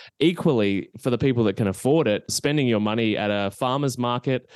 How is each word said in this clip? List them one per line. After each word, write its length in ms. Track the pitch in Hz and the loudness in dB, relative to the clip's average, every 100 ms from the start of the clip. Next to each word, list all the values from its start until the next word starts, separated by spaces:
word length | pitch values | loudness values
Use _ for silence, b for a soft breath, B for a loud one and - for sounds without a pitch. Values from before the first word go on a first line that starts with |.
| B - | B 0
equally, 720 | 160 175 175 127 104 98 - - | 0 2 0 2 2 0 -4 -8
for 120 | - | -4
the 80 | 120 | 0
people 260 | 143 120 | 0 2
that 100 | 110 | 2
can 140 | 98 107 | 2 -2
afford 400 | 92 123 160 127 | 0 2 2 2
it, 160 | 104 - | 0 -2
spending 380 | - 139 151 131 | -4 -2 0 2
your 140 | 110 | 2
money 360 | 107 110 113 104 | 0 0 0 0
at 140 | 104 | 0
a 220 | 104 101 | -2 -2
farmer's 460 | - 131 131 143 123 | -2 -2 0 -2 -2
market 520 | 120 120 139 127 - | -2 -2 -2 -4 -4